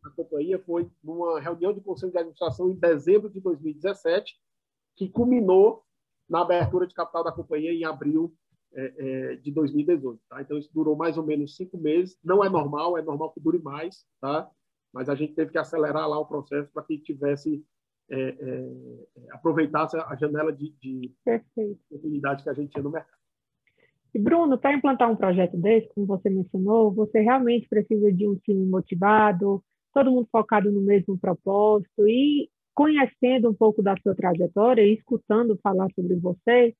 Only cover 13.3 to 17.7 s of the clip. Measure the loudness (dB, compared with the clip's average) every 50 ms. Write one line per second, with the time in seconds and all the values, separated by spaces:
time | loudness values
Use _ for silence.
13.3 | -10 -4 -2 -2 -2 -2 -4 -6 -12 -10 -10 -12 -12 _ _ _ _ _ -8 -4
14.3 | -4 -4 -6 -8 _ _ _ _ _ _ _ _ _ -10 -6 -6 -4 -4 -4 -6
15.3 | -4 -4 -4 -2 -2 -4 -4 -4 -2 -2 -2 -2 -2 -2 -2 -2 -4 -4 -6 -6
16.3 | -8 -10 -8 _ -8 -8 -8 -8 _ -14 -8 _ -8 -8 -8 _ -10 -4 -2 -2
17.3 | -2 -2 -4 -6 -6 -6 -8 _